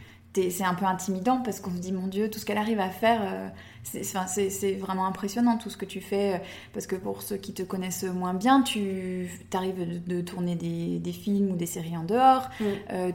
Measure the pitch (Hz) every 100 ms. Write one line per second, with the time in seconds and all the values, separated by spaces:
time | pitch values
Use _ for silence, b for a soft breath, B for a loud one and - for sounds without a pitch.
0 | B B - 196 180 180 190 175 190 180
1 | - 185 220 254 233 196 190 175 180 190
2 | 190 196 220 220 - 208 214 214 185 -
3 | 226 233 190 190 190 B B B - -
4 | 202 190 185 202 190 196 196 196 190 190
5 | 185 180 202 240 240 226 202 - 190 190
6 | - 202 202 180 175 B B 208 - 185
7 | 196 196 - 196 - - 180 190 185 175
8 | 190 180 180 185 233 269 247 214 196 190
9 | 185 185 180 - - 185 190 185 170 175
10 | 175 180 175 180 175 170 170 165 170 170
11 | 170 175 208 202 196 175 170 185 165 170
12 | 165 233 262 262 - B 214 202 - 185
13 | 180